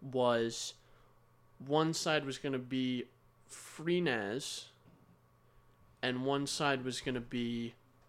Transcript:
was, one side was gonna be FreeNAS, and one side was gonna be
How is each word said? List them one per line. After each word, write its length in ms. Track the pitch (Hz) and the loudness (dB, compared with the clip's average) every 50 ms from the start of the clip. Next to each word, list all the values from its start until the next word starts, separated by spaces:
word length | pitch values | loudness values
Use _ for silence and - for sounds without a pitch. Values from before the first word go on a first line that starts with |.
| - | -12
was, 720 | 135 127 127 123 120 117 117 117 117 117 - - - - - - - - - - - - - - _ - _ - - - - | -2 0 4 4 6 6 4 2 0 -2 -4 -6 -8 -10 -12 -20 -20 -20 -20 -20 -20 -20 -20 -20 _ -20 _ -20 -20 -20 -16
one 360 | 131 135 147 156 160 160 160 | -4 0 2 4 4 4 2
side 300 | - - 165 156 147 143 | 0 0 2 2 2 2
was 120 | 135 131 - | 0 -4 -4
gonna 200 | - 143 135 127 | -4 -2 -2 -2
be 460 | 127 123 131 131 127 127 127 123 123 - - _ _ - _ _ - - | -2 -2 -2 0 0 0 0 -2 -4 -6 -12 _ _ -20 _ _ -20 -18
FreeNAS, 1120 | - - - - - - 156 170 175 180 175 147 123 113 101 98 110 143 - - - - - - - _ _ - - - - - - - _ _ _ _ _ - _ - - - - _ - - - _ - | -18 -16 -16 -16 -14 -4 0 2 2 4 4 4 2 2 0 0 -2 -2 -4 -4 -6 -8 -10 -12 -18 _ _ -20 -20 -20 -20 -20 -20 -20 _ _ _ _ _ -20 _ -20 -20 -20 -20 _ -20 -20 -10 _ -2
and 220 | 127 127 127 131 | -2 0 0 0
one 200 | 135 139 139 143 | 2 2 2 0
side 380 | 139 - - 156 143 139 127 127 | -2 -2 0 2 2 2 2 0
was 160 | 127 120 - | -4 -4 -4
gonna 200 | - 139 127 123 | -4 -2 -2 -2
be 540 | 120 - 127 123 120 117 120 117 117 117 - - - _ _ - - | -4 -4 -2 -2 -2 -2 -2 -2 -4 -6 -8 -14 -20 _ _ -20 -20